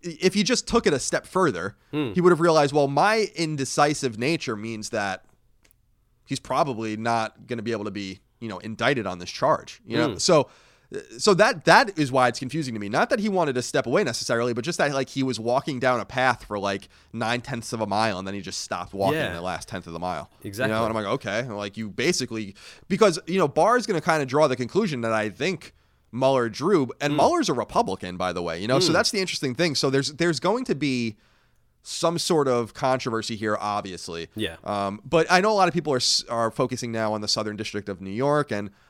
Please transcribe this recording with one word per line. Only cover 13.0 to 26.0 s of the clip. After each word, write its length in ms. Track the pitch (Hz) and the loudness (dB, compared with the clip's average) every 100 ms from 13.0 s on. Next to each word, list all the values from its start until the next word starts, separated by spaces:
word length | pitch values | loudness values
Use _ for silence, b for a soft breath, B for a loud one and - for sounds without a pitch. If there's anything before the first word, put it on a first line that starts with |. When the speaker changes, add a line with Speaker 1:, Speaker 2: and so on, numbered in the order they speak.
| 233 | 0
Speaker 1:
that 120 | 247 | 0
he 100 | 208 | 0
wanted 240 | 190 156 | 0 2
to 80 | 127 | 0
step 240 | 120 147 120 | 0 -2 0
away 180 | 170 | 0
necessarily, 480 | 165 113 - 117 120 | 0 -2 -2 0 0
but 100 | 120 | -2
just 140 | 120 170 | -4 0
that, 160 | 147 | 0
like, 160 | 139 131 | 0 -4
he 140 | 139 | -2
was 180 | 131 113 | -2 -2
walking 380 | 113 127 170 127 | 0 0 0 0
down 220 | 127 123 | 0 0
a 40 | |
path 400 | 98 131 131 113 | -2 0 2 0
for, 140 | - 104 | -4 -4
like, 300 | 98 98 - b b | -2 -4 -6 b b
nine-tenths 580 | 113 113 120 117 120 - | -6 -4 -4 -4 -10 -8
of 80 | 117 | -6
a 60 | 107 | -2
mile, 320 | 101 110 92 | 0 0 -2
and 100 | 98 | -6
then 60 | |
he 80 | 101 | -8
just 180 | 92 - | -10 -10
stopped 320 | - 92 87 | -8 -8 -8
walking 260 | 95 98 156 | -2 0 0
Speaker 2:
Yeah. 140 | 131 | -2
Speaker 1:
the 80 | 85 | -4
last 260 | 90 85 - | -6 -6 -8
tenth 200 | 95 87 | -12 -10
of 80 | |
the 40 | 82 | -8
mile. 280 | 90 80 - _ | -6 -6 -8 _
Speaker 2:
Exactly. 320 | 107 98 127 | -14 -4 -2
Speaker 1:
You 40 | 110 | 0
know? 60 | |
And 100 | 110 | -2
I'm 80 | 113 | -2
like, 80 | 101 | -2
"Okay." 300 | 135 104 104 | -4 -2 -4
Like, 340 | 127 104 104 104 | -4 -6 -8 -8
you 100 | 107 | -10
basically, 640 | 90 139 180 127 113 101 B B B - | -4 -2 -2 -4 -8 -10 B B B -6
because, 300 | 202 214 165 - | 4 4 4 -2
you 120 | 185 | 0
know, 100 | 151 | 2
Barr 300 | 151 185 247 | 4 4 4
is 80 | 220 | 2
gonna 160 | 175 | 0
kinda 240 | 170 160 131 | 2 0 2
draw 200 | 139 151 | 4 4
the 100 | 123 | 2
conclusion 440 | 123 185 214 131 | -2 0 0 -2
that 120 | 113 | 0
I 180 | 110 107 | 0 -2
think 420 | 92 160 180 - - _ _ | -2 -4 -4 -10 -20 _ _